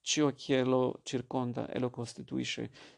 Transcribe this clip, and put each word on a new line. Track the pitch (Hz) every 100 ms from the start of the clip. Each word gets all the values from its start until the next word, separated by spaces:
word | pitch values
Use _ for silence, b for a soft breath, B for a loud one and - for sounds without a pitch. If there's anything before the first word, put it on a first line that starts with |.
ciò | - - 147
che | 127 - 131
lo | 127 127 127 -
circonda | - 127 - 135 123 120 -
e | -
lo | 123
costituisce | 123 117 - 123 131 120 - 117 B B